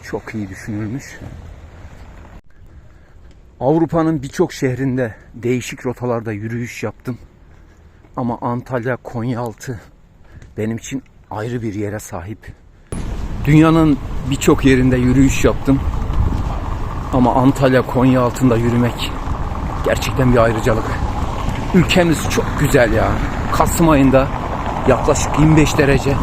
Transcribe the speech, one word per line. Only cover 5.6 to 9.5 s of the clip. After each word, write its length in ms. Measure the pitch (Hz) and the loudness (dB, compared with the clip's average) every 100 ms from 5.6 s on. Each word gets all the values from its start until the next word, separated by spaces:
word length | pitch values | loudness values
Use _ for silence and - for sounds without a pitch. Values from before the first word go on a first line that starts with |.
| - 139 131 | -4 -8 -8
rotalarda 460 | 117 123 117 110 | -6 -4 -4 -4
yürüyüş 520 | 104 110 117 117 - | -8 -6 -8 -8 -8
yaptım. 340 | 110 - - 117 - _ - - - - - _ - - | -8 -8 -12 -12 -14 _ -20 -20 -20 -20 -20 _ -16 -8
Ama 220 | 120 120 | -6 -4
Antalya, 540 | 127 120 123 127 117 120 | -4 -6 -6 -6 -4 -6
Konyaaltı 840 | - 120 117 120 120 | -8 -8 -6 -6 -6